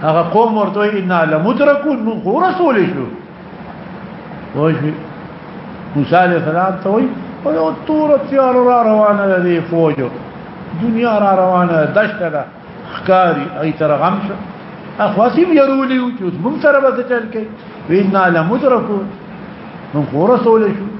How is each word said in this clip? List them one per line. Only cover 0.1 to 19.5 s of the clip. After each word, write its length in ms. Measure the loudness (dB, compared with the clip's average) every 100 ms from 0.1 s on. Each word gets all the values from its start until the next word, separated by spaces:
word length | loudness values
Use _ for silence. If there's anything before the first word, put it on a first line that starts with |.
| 0
قوم 360 | 2 2 2 2
ورته 220 | 0 0
وایي، 240 | 0 0
«انا 200 | 0 0
لمدرکون، 800 | 2 2 0 2 2 2 0 -2 -2
موږ 180 | -4
خو 260 | -2 0 0
رسولی 360 | 2 2 2 2
شو.» 200 | 0 -6 -10 -16 -18 -18 -18 -16 -16 -16 -16 -16 -16 -16 -16 -10 0
وایي، 380 | 0 2 -2 -4 -10 -14 -16 -16 -16 -16 -16 -14 -6 -2
موسی 200 | 2 4
علیه 200 | 4 2
السلام 380 | 0 0 0 -2
ته 60 | 0
وایي، 180 | 0 0 -4 -12 -6
او 100 | -2
یو 180 | 0 0 -2 -2
توره 300 | 0 4 2 2
تیاره 340 | 2 4 4
را 180 | 4 4
روانه 460 | 4 4 4 4 2
ده، 100 | 2
دې 280 | 2 0 0
فوجو. 380 | 2 2 2 -4 -6 -14 -16 -16 -16 -12 -4
دنیا 360 | -2 0 2 2
را 140 | 4 4
روانه 380 | 4 4 4
ده، 120 | 2 2
دشته 440 | 2 0 -2 -4
ده، 140 | -4 -8 -14 -18 -18 -14 -8
ښکاري، 500 | 2 4 4 2 -4 -4
هغې 160 | -4 -2
ته 80 | 0
رغم 300 | 2 2 0 -4
شه. 80 | -8 -10 -14 -16 -16 -16 -2
اخواسي 440 | -2 2 2 4 4
هم 80 |
یرولی 460 | 4 4 2 0 0
وو 100 | -2 -4
چې 20 |
اوس 100 | -6 -4
موږ 180 | -4 0
سره 160 | 4 4
به 100 | 2 0
څه 120 | -2
چل 140 | -4 -4
کوي؟ 140 | -8 -10 -12 -18 -16 0
وی: 100 | 2
«انا 280 | 2 2 4
لمدرکون.» 800 | 2 2 0 2 2 0 -4 -4 -12 -16 -16 -16